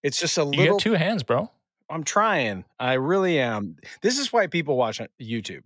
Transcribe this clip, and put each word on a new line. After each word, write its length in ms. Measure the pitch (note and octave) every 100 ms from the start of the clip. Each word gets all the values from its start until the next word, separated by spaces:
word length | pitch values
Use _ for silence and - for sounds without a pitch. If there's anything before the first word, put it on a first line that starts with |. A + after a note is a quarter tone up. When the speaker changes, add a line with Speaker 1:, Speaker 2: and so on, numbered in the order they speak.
Speaker 1:
It's 160 | C#3+ -
just 200 | E3 -
a 40 |
Speaker 2:
You 40 | C#3+
Speaker 1:
little 240 | C#3+ E3+
Speaker 2:
got 60 | G3
two 140 | A3
hands, 280 | G3+ F3 A3
bro. 280 | A#2+ B2 A3+ _ _ _ -
Speaker 1:
I'm 140 | D#3+
trying. 640 | D3 G#3 A3 F3+ A#2 F#2+ - -
I 140 | B2+
really 440 | C3 C3+ F#3+ F#3 D#3
am. 380 | B2 G#2+ G2+ E2 - -
This 160 | G#3 B3+
is 140 | C#4
why 160 | A#3 F#3
people 280 | E3+ D3 B2+
watch 240 | A#2 G#2+
on 60 | A2 -
YouTube, 400 | A#2 A2+ G2+ E2